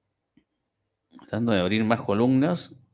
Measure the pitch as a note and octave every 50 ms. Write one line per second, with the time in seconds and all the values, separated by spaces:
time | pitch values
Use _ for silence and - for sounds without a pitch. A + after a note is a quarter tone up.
0 | _ _ _ _ _ _ _ _ _ _ _ _ _ _ _ _ _ _ _ _
1 | _ _ - - - - - G#2+ A#2 A#2 A2 F#2+ F2+ F#2 G#2+ A2 A2 G#2+ A#2 A2+
2 | - - G2+ G#2+ A#2+ B2+ C3 C3 C#3 E3 F3+ E3+ - - - - _ _